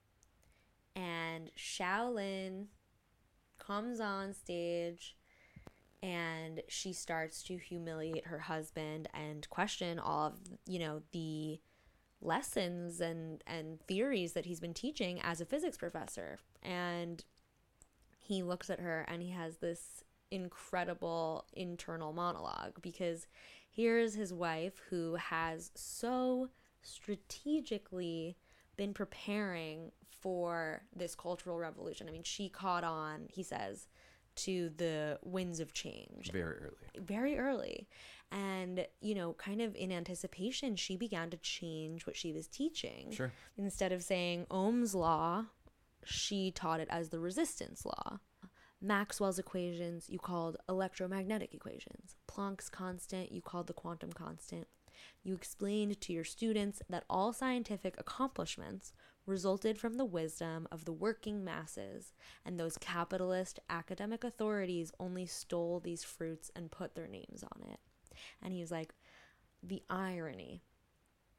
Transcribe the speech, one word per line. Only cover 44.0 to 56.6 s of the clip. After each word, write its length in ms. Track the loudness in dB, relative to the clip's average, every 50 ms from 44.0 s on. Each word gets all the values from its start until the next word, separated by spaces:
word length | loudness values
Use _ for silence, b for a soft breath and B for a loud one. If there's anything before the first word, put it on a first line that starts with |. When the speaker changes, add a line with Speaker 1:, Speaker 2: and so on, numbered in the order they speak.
| 2
Speaker 1:
saying 440 | 4 4 4 4 4 2 2 0 2
Ohm's 440 | 2 4 6 6 6 6 6 6 6
law, 520 | 6 8 8 8 8 8 6 6 4 4 0 -4 -14 -20 -20 -20 _ _ _ _ _ -8
she 460 | -4 -2 0 2 2 4 4 4 2
taught 300 | 2 2 2 2 4 4
it 80 | 2 2
as 200 | 0 0 0 0
the 100 | 0 0
resistance 640 | 0 2 2 4 2 2 2 -2 -6 -6 -6 -6 -4
law. 360 | -4 -2 -2 -2 -4 -4 -6 -8 _ _ B B -20 B B B B B _
Maxwell's 580 | 2 4 4 4 4 2 2 2 4 4 4 2
equations, 720 | 0 -2 0 0 0 0 0 -2 -2 -2 -4 -4 -6 -6
you 100 | -6 -4
called 380 | -2 0 0 2 2 0 -2 -2 -2 0
electromagnetic 840 | 2 2 2 2 0 -2 -2 0 0 0 2 2 0 0 0 -4 -8
equations. 600 | -10 -10 -10 -10 -8 -10 -12 -14 -14 -16 -18 -20 -16 _
Planck's 420 | -10 -6 -2 -2 -2 -2 -4 -6 -8
constant, 600 | -6 -4 -4 -4 -4 -4 -6 -4 -4 -4 -4 -4
you 120 | -4 -6 -6
called 240 | -4 -4 -4 -2
the 60 | -4 -4
quantum 400 | -6 -6 -6 -6 -6 -6 -8 -8
constant. 540 | -6 -6 -8 -8 -8 -8 -8 -8 -8 -8 -10 -14 _ B B B B B B B B -4
You 120 | -2 -2
explained 680 | -2 -4 -6 -6 -2 0 2 4 4 4 4 2 0
to 120 | -2 -2 0
your 120 | 0 0
students 560 | -2 -2 0 2 4 6 6